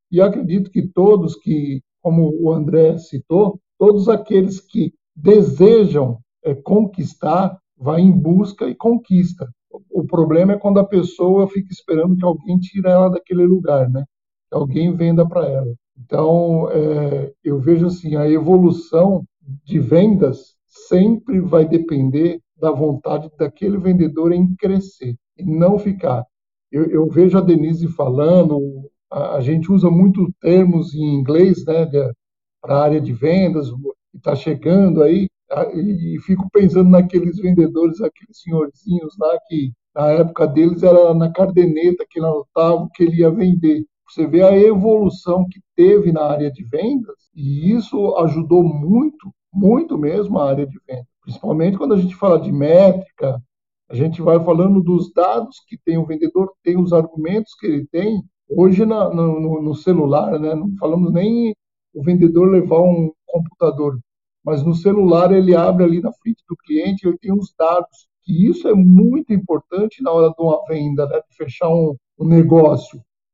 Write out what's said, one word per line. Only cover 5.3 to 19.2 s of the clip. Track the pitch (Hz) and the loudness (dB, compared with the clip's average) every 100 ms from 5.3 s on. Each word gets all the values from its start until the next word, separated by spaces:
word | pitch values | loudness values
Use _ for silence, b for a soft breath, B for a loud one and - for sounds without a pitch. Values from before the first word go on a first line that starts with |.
| 214 156 131 190 226 196 147 131 117 _ _ | 6 4 4 6 6 4 0 -2 -6 _ _
é, | - | -8
conquistar, | 139 - 208 202 - 135 - 147 170 190 - _ _ | -6 -2 0 0 -4 -10 -8 -4 -2 -2 -6 _ _
vai | 131 160 | -4 2
em | 190 | 4
busca | 156 151 180 208 - 131 | 4 2 0 0 -4 -10
e | - | -4
conquista. | 226 233 240 180 175 - 120 - _ | -2 -2 0 0 0 -6 -16 -18 _
O, | - _ - | -20 _ -8
o | 147 | -4
problema | 170 156 156 190 | -2 0 2 2
é | 202 | 0
quando | 202 196 | 0 0
a | 196 | 2
pessoa | 190 175 - 180 196 196 | 0 -2 -2 0 2 0
fica | 196 190 | -4 -10
esperando | 180 - 160 175 180 | -10 -6 -2 0 0
que | 175 | -2
alguém | 160 - 180 | -4 -2 -2
tire | 185 202 185 | -2 -4 0
ela | 180 185 | 2 2
daquele | 180 - 185 175 | -2 -4 0 2
lugar, | 185 160 143 127 | 2 0 0 0
né? | 127 139 _ _ _ _ | -4 -8 _ _ _ _
Que | 151 | -6
alguém | 143 135 170 170 | -4 -2 -2 -2
venda | 170 165 170 | 0 2 0
pra | 175 151 | 0 -4
ela. | 139 131 120 _ - | -4 -6 -10 _ -20
Então, | 123 143 156 170 170 165 165 | -6 -2 2 2 2 0 -2
é, | 156 151 151 147 143 139 - | -2 -2 -2 -4 -4 -8 -10
eu | 160 143 | -6 -4
vejo | 131 170 175 | 0 0 0
assim, | 180 160 151 | -4 -6 -2
a | 151 | 0
evolução | 156 151 185 175 - - 160 190 185 | 0 2 4 4 0 -2 0 2 0